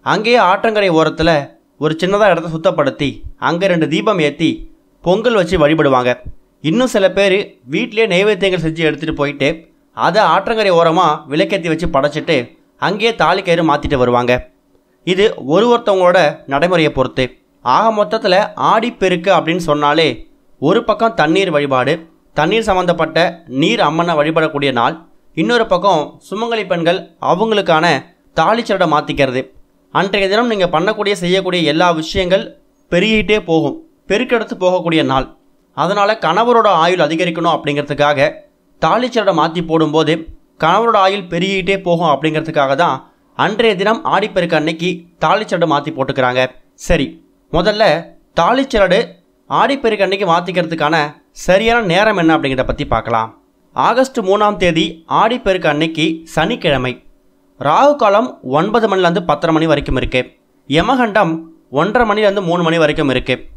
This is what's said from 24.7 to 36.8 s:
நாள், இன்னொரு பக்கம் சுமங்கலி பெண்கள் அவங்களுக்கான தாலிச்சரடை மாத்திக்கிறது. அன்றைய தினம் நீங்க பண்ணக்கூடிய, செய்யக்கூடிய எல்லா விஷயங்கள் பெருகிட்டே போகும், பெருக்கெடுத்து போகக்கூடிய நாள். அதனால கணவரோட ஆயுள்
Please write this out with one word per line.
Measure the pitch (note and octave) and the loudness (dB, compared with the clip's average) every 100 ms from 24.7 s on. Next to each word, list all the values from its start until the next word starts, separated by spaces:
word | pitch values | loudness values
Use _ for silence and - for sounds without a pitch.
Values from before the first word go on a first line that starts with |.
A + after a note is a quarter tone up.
நாள், | A#2+ B2 E3 - _ _ - | 0 -2 -4 -18 _ _ -4
இன்னொரு | G#3+ A#3+ A3 | 0 0 0
பக்கம் | F3+ G3+ E3 C#3+ - | 0 2 0 -2 -12
சுமங்கலி | - - A#3 A3+ F3+ | -12 -8 -4 -4 -4
பெண்கள் | F3 E3 F#3 - _ | -2 0 -2 -6 _
அவங்களுக்கான | C3+ F3 A3 G#3 F3+ D#3 E3+ C3+ - _ _ - | -2 0 0 0 2 2 2 0 -4 _ _ -2
தாலிச்சரடை | D#3+ A#3 A#3 G3 E3+ | 0 0 -2 0 2
மாத்திக்கிறது. | D3+ C#3+ A#2+ C3+ B2+ C3 - _ _ _ | 0 -2 0 0 0 -6 -16 _ _ _
அன்றைய | C#3+ F#3+ G#3 F#3+ | -2 0 0 0
தினம் | G#3 A#3+ | 0 0
நீங்க | G#3 F3 | 0 0
பண்ணக்கூடிய, | D3+ F#3+ G#3 G3+ | 0 -2 -2 -2
செய்யக்கூடிய | G3+ F3 F#3+ F#3 F3+ D3+ | -2 0 0 0 -2 0
எல்லா | D#3 F3+ | 2 2
விஷயங்கள் | D#3+ D#3+ G3 F3+ F#3+ - - _ _ _ | 0 -4 -4 0 0 -2 -16 _ _ _
பெருகிட்டே | F3 G#3+ A3 - G#3+ | 0 2 0 2 -2
போகும், | F#3 E3 C#3+ - - _ - | 2 0 0 -6 -16 _ -4
பெருக்கெடுத்து | G3 B3 A#3 - - | -4 0 -2 -4 -2
போகக்கூடிய | F3+ F3+ E3+ D#3+ | 0 0 0 0
நாள். | C3+ C3+ C3 - _ _ _ - | 0 -2 -2 -14 _ _ _ -4
அதனால | E3 G3+ G3+ A3 | -2 0 0 0
கணவரோட | D#3+ F#3 A#3+ A#3 G#3+ | 0 0 2 4 4
ஆயுள் | E3+ | 4